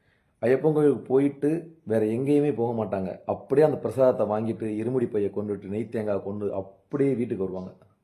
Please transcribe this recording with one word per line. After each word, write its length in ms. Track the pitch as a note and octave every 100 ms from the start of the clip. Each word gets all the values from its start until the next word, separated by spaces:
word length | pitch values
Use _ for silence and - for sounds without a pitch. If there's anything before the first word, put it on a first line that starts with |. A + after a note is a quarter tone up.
| _ _ _ _
ஐயப்பன் 320 | A#2 B2+ D#3
கோயிலுக்கு 280 | D3+ D3 A#2
போயிட்டு 760 | - C3 C#3+ C#3 D3 E3+ - -
வேற 220 | - A2 G#2+
எங்கேயுமே 500 | A2+ C#3 D3 D3 A2+
போக 300 | A#2 A#2 G2+
மாட்டாங்க. 340 | F#2+ F#2+ - -
அப்படியே 400 | G2 - C3+ D3+
அந்த 140 | B2+
பிரசாதத்தை 460 | A2+ A#2 B2+ A#2 G#2
வாங்கிட்டு 580 | G#2+ A2+ - A2+ G#2+ A2+
இருமுடி 240 | B2+ A#2+
பையை 220 | G#2+ G2 G#2
கொண்டுட்டு 280 | G#2 G2
நெய் 260 | F#2+ G#2 A2
தேங்காய் 340 | A2+ G#2 G2
கொண்டு 300 | G2 G#2 G2+
அப்படியே 600 | G2 F#2 - _ C#3+ C#3
வீட்டுக்கு 300 | A#2 A2+ G2+
வருவாங்க. 300 | F#2+ F#2 F#2 - _ _